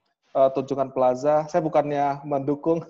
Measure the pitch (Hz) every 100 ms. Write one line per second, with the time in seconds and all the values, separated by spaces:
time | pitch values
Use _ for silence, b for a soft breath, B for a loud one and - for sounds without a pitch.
0 | _ _ _ 139 135 135 131 139 131 131
1 | 127 127 143 151 151 175 160 151 143 143
2 | 143 139 147 143 139 143 160 165 160